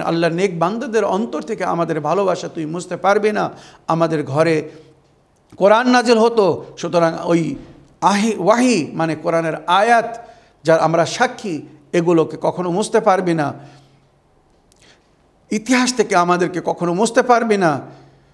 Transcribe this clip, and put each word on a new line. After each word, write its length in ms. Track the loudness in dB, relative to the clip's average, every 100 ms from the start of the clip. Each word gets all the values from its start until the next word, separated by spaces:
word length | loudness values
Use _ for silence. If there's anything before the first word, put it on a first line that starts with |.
আল্লাহ 260 | -2 0 0
নেক 280 | 0 -2 -2
বান্দাদের 460 | -4 -4 -4 -2
অন্তর 380 | 0 -2 -4 -6
থেকে 220 | -8 -6
আমাদের 360 | -4 -2 -2 -4
ভালোবাসা 480 | -2 0 0 -2 -6
তুই 180 | -8 -8
মুছতে 300 | -8 -10 -2
পারবি 360 | 0 2 0
না। 180 | -2 -4 -8 -20 -14 -4
আমাদের 380 | 0 0 -2
ঘরে 460 | -2 0 2 0 -4 -14 -20 _ _ _ _ _ _ 0
কোরআন 320 | 4 4 4
নাজিল 300 | 2 4 4
হতো, 460 | 4 4 2 0 -6 -10
সুতরাং 420 | -2 0 0 -2
ওই 300 | 0 0 0 -8 -14 -20 _ -2
আহি-, 420 | 0 2 0 0
ওয়াহি 480 | 2 2 4 2 -2
মানে 220 | -4 -4
কোরআনের 380 | -4 -2 -2 -2 -6 0
আয়াত 600 | 2 4 2 0 -10 -18 -20 _ _
যার 160 | 2 4
আমরা 260 | 4 2 0
সাক্ষী, 560 | 0 -2 -2 -8 -8 -10 -20 -4
এগুলোকে 440 | -2 2 2 2 -2
কখনো 300 | -4 -2 -4
মুছতে 300 | -2 0 2
পারবি 340 | 2 2 0
না। 200 | -2 -2 -6 -18 -20 _ _ _ _ _ _ _ _ _ _ _ _ _ _ _ _ -8
ইতিহাস 440 | -6 0 0 0
থেকে 220 | 0 0 2
আমাদেরকে 440 | 2 2 0 -2
কখনো 300 | -6 -4 -2
মুছতে 280 | 0 0 2
পারবি 340 | 2 2 2 2
না। 240 | 2 0 -6 -20 -20 _ _